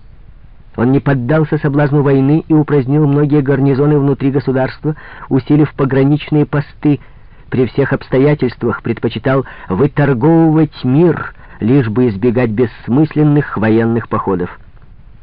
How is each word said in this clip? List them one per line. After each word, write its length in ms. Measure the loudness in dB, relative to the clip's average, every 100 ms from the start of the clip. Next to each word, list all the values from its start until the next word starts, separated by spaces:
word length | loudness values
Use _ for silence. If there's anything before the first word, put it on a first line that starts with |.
| -20 -20 -20 -20 -20 -20 -12 -2
Он 160 | 0
не 80 | 2
поддался 580 | 0 -2 0 -2 0 -2
соблазну 440 | -2 0 0 0
войны 420 | 2 2 2 0 2
и 80 |
упразднил 520 | 0 2 0 0 0 2
многие 360 | 2 2 0
гарнизоны 560 | 0 0 2 2 2 2
внутри 320 | 0 0 -2
государства, 640 | -2 -2 -2 -2 -4 -8 -8 -12 -18 -4
усилив 460 | -2 2 2 2
пограничные 720 | 0 -2 2 2 0 0 -2 0
посты. 540 | -2 -6 -4 -2 -2 -4 -20 -20 -20 -6
При 160 | -2 -2
всех 260 | 0 -2
обстоятельствах 880 | -4 -2 2 2 2 -2 -4 -4 -4
предпочитал 640 | -6 -4 -6 -4 -4 -2 -4 -10 -6
«выторговывать 1160 | -2 0 0 0 2 2 4 4 2 0 -2
мир», 500 | 0 2 2 0 -6 -16 -18 -6
лишь 280 | 0 2 2
бы 200 | 0 0
избегать 420 | 0 0 0 0
бессмысленных 1080 | 0 -4 -4 -2 0 0 0 2 2 -2 -2
военных 500 | 0 2 2 -2 -4
походов. 500 | -4 -2 -4 -4 -10 -20 -20 -20 -20 -20 -20